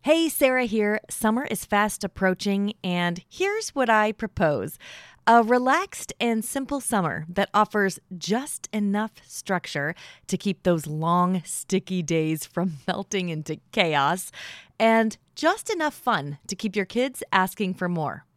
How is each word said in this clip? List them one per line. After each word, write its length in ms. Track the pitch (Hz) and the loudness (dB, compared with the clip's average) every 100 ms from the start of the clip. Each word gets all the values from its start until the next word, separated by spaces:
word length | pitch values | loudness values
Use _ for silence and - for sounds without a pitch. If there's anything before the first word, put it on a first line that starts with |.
Hey, 240 | - 330 330 | 4 4 4
Sarah 380 | - 262 254 240 | 2 2 4 0
here. 340 | 220 208 214 - | 0 0 0 -4
Summer 360 | - 220 226 294 | -2 0 0 -2
is 180 | - | -8
fast 400 | - 208 208 - | 0 2 2 -2
approaching, 680 | 196 - 190 185 202 196 202 - | -8 0 0 2 0 0 -2 -4
and 400 | 185 175 175 175 _ | -4 0 0 -4 _
here's 400 | - 381 427 427 | -4 -2 -2 -4
what 200 | 277 240 | -2 2
I 220 | 214 214 | 4 2
propose. 680 | 208 220 - 165 135 101 - - - - - - | -2 -8 0 0 2 -4 -10 -20 -20 -20 -4 6
A 160 | 233 | 6
relaxed 720 | 226 247 254 311 392 - - - | 6 2 4 2 0 -10 -12 -4
and 240 | 233 226 | 0 0
simple 380 | 220 277 262 285 | -2 -6 -4 -6
summer 440 | - 214 165 160 160 | 0 0 0 -4 -4
that 200 | 175 - | -2 2
offers 460 | 208 208 214 196 - _ 180 | 2 2 2 0 -2 _ -12
just 500 | 151 226 285 - - | -2 -2 -2 -12 -6
enough 400 | 214 208 202 220 - _ | -2 0 0 -4 -8 _
structure 720 | - - 180 - 143 143 175 - - - | -14 -4 -4 -2 -4 -4 -6 -16 -20 -6
to 80 | 180 | -2
keep 280 | 202 185 | -2 0
those 240 | 180 170 147 | 2 0 -2
long, 540 | 156 160 175 180 185 - | -4 2 4 4 0 -4
sticky 580 | - - 185 - 185 | -10 -2 -2 -2 -4
days 420 | 156 165 156 160 - | 0 0 0 -2 -4
from 340 | - 180 147 | -4 -4 -4
<laughs> 60 | - | -6
melting 420 | 185 202 202 180 | -6 -4 -4 -2
into 320 | 156 156 156 _ | -6 -6 -10 _
chaos, 580 | - 175 147 139 185 - - - - - _ | 0 2 2 2 0 -6 -14 -16 -18 -20 _
and 400 | 226 226 220 - _ - | 4 4 2 -4 _ -2
just 340 | 311 415 - | 0 0 -4
enough 240 | 381 302 | -2 -2
fun 440 | - - 190 143 143 - | -2 -2 -2 -4 -10 -12
to 80 | 190 | -6
keep 180 | 220 202 | -4 -2
your 80 | |
kids 400 | 190 233 262 262 - | -2 -2 -2 -4 0
asking 440 | 190 190 - 190 175 | 0 0 -2 -4 -2
for 120 | 180 | -2
more. 380 | 170 147 76 _ | -2 -4 -6 _